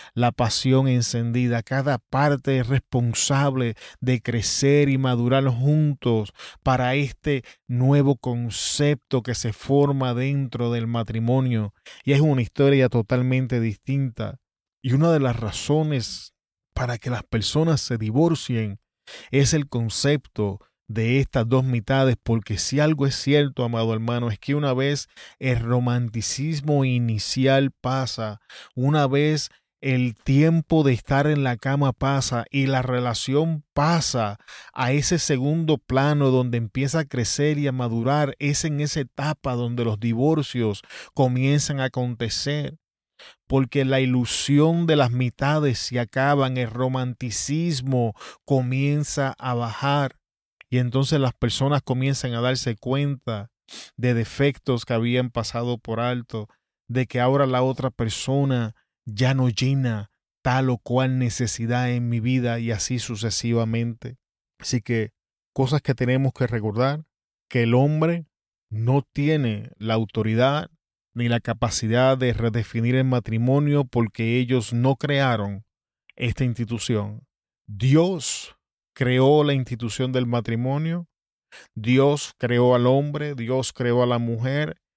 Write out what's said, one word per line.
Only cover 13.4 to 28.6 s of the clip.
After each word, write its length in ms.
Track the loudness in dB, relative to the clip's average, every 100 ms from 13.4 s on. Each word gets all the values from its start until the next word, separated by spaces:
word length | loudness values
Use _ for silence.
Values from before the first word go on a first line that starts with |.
| 0 -2
distinta. 800 | -2 -4 -4 -2 -4 -6 -10 -10 _ _ _ _
Y 120 | 0
una 180 | 2 4
de 80 | 4
las 180 | 2 -2
razones 960 | -4 -6 0 0 0 -2 -6 -10 -16 _ _ _ _
para 240 | -6 -4 -4
que 120 | -4
las 120 | -6
personas 580 | -4 -4 -2 0 2 2
se 180 | 0 -4
divorcien 840 | -2 2 2 2 -2 -4 -4 -8 _ _ -20 -20 -2
es 240 | 2 4
el 140 | 2 0
concepto 920 | -4 -4 -2 0 0 -2 -4 -4 -4 _ _ -10
de 300 | -2 0 2
estas 300 | 2 0 2
dos 160 | 2
mitades, 500 | 2 -2 0 2 2 2
porque 360 | 0 -2 -2 -4
si 200 | -2 0
algo 300 | 2 2 0
es 80 | -2
cierto, 480 | 2 2 2 -2
amado 280 | -2 0 0
hermano, 380 | 0 -2 -2 -2
es 80 | -4
que 160 | -4
una 180 | -2 0
vez 360 | 0 0 -2 -6 -18 -20 -6
el 180 | -2 0
romanticismo 1300 | 0 0 2 0 -2 -4 -4 -4 -4 -4 0 2
inicial 880 | 2 2 0 -2 -2 0 2 4 2
pasa, 680 | -2 -4 -2 -4 -6 -8 -10 -18 -20